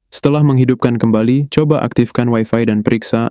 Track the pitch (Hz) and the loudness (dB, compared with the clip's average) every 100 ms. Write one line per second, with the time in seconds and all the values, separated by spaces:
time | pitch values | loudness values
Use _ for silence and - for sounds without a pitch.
0 | _ - 143 147 151 131 127 123 123 117 | _ -4 0 2 2 2 2 0 -2 0
1 | 117 110 113 135 143 - 151 151 117 - | 2 2 2 0 0 0 0 0 -2 -2
2 | 117 - 120 113 110 117 113 107 107 110 | -2 0 0 0 0 -2 0 0 0 -2
3 | - 113 117 | -2 -2 -2